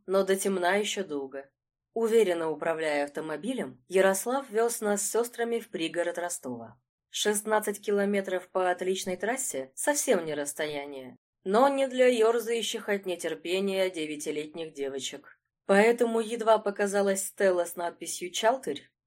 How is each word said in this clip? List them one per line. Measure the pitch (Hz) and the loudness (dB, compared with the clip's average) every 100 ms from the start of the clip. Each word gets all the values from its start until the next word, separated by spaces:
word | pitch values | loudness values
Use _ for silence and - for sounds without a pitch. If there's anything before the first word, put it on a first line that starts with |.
| - | -2
но | 190 190 | 0 2
до | 196 | 0
темна | 196 190 175 202 | 0 0 2 2
еще | 208 208 185 | 0 -4 -6
долго. | 143 135 135 - _ _ _ _ | -6 -8 -12 -16 _ _ _ _
Уверенно | 226 226 226 190 170 160 | -2 4 4 4 2 -2
управляя | 151 165 160 156 147 | 0 0 2 2 0
автомобилем, | 143 160 156 147 202 254 135 127 _ | 0 -4 -6 -6 -4 -4 -6 -10 _
Ярослав | 185 190 190 233 269 254 | 6 6 4 0 -4 -2
вез | 208 233 233 | 0 0 0
нас | 208 202 | 0 0
с | - | 0
сестрами | 214 240 - 233 233 | 0 -2 -4 -2 -2
в | 214 | -4
пригород | 185 160 170 175 170 | -6 -4 -2 -2 -4
Ростова. | 175 - 131 117 110 - _ _ _ | -6 -6 -8 -10 -12 -20 _ _ _
Шестнадцать | - 208 208 214 214 208 202 | -2 0 0 0 0 0 -4
километров | - 202 202 202 190 185 - | -2 0 2 0 -2 -4 -2
по | 185 180 | 0 0
отличной | 180 185 190 185 185 | 0 -2 -2 -4 -4
трассе — | 202 262 - 135 135 - | -2 -2 -4 -6 -8 -4
совсем | 294 294 - 190 | -2 0 2 2
не | 160 | 0
расстояние, | 147 147 - 151 143 143 135 127 - _ _ | -4 -6 -6 -6 -6 -8 -12 -14 -20 _ _
но | 185 214 277 | 0 4 4
не | 269 269 | 4 0
для | 254 254 | 4 4
ерзающих | 240 220 233 214 233 - 220 214 | 6 4 2 -2 -4 -4 -6 -4
от | 202 190 | -4 -2
нетерпения | 175 165 160 170 190 196 190 185 | -6 -4 -6 -4 -2 0 0 0
девятилетних | 170 151 147 151 151 151 165 160 | -2 -6 -6 -6 -6 -8 -10 -12
девочек. | 139 135 135 - 139 - - _ _ - | -6 -6 -6 -8 -12 -18 -20 _ _ 4
Поэтому | 196 226 240 233 226 | 6 6 4 2 0
едва | 214 226 220 214 | -2 0 4 4
показалась | 208 202 202 202 196 196 - | 2 -2 0 2 2 0 -4
Стелла | - 196 180 170 | 0 2 2 -2
с | 185 | -4
надписью | 170 165 165 - 180 | -6 -6 -10 -8 -8
«Чалтырь», | - 220 262 - 196 - _ | 0 2 2 -4 -8 -12 _